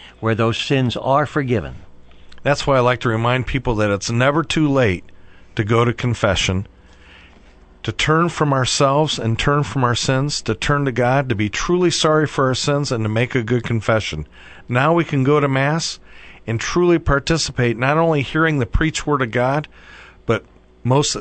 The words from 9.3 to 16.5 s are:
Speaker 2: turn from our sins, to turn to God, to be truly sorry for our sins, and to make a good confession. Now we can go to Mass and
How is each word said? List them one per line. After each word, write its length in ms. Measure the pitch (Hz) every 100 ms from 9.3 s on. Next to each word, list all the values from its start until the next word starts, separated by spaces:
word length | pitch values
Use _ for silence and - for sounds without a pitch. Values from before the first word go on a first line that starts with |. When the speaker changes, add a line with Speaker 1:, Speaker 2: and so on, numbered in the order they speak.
| 113
Speaker 2:
turn 280 | - 143
from 180 | 139 139
our 140 | 120 117
sins, 440 | - 131 143 -
to 120 | -
turn 300 | 107 - 143
to 80 | 139
God, 360 | 123 123 135 127
to 60 |
be 140 | 104 107
truly 420 | - - 180 180
sorry 380 | - 160 156 147
for 180 | - 131
our 80 |
sins, 380 | 127 - 143 143
and 120 | 120
to 40 | 107
make 260 | 110 123
a 80 | 131
good 220 | 113 123
confession. 640 | - 113 - 110 - 78 76 - - - -
Now 240 | 123 147
we 120 | 170
can 200 | 156 143
go 160 | 131 147
to 80 | 143
Mass 500 | 135 139 160 - - - - - -
and 140 | -